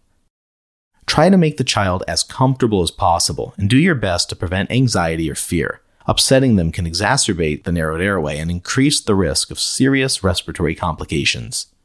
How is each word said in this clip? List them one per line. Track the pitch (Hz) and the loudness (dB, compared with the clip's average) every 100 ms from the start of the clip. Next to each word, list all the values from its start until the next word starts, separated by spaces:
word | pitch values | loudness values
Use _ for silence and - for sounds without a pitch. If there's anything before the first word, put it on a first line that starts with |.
| _ _ _ _ _ _ _ _ _ _ | _ _ _ _ _ _ _ _ _ _
Try | - - 165 | -4 2 4
to | 190 | 6
make | 156 147 | 4 0
the | |
child | 131 110 98 90 - | -2 0 0 -2 -4
as | 82 | -6
comfortable | - - 131 131 120 101 | -6 0 0 2 2 2
as | 82 | 0
possible | - 92 85 - 73 - - | 0 0 2 0 -4 -8 -4
and | 98 | 2
do | 131 | 4
your | 185 139 | 4 0
best | 104 87 - | -2 -2 -4
to | - | -6
prevent | 87 92 - | -4 -2 0
anxiety | 120 127 104 82 82 80 | 0 2 2 0 -2 -4
or | |
fear, | - - 85 65 - _ _ - | -4 -4 -2 -2 -6 _ _ -4
Upsetting | - - 135 131 104 | 0 2 4 4 4
them | 82 | 2
can | - 82 | -2 -4
exacerbate | 80 101 139 - 85 80 76 | -2 0 0 0 0 -2 -2
the | - | -2
narrowed | 85 80 80 | -2 -2 -2
airway | 98 98 73 73 | 0 0 -2 -4
and | 82 | -4
increase | 87 - 131 143 143 | -6 -2 0 2 2
the | - | 0
risk | 98 82 - - | 2 2 0 -4
of | - | -6
serious | - - 135 135 131 - | -6 0 2 2 0 0
respiratory | 95 82 - - 78 | 0 -2 -4 -2 -2
complications. | 85 87 78 80 78 69 64 57 - - _ | -2 -4 -4 -4 -2 -2 -4 -6 -10 -10 _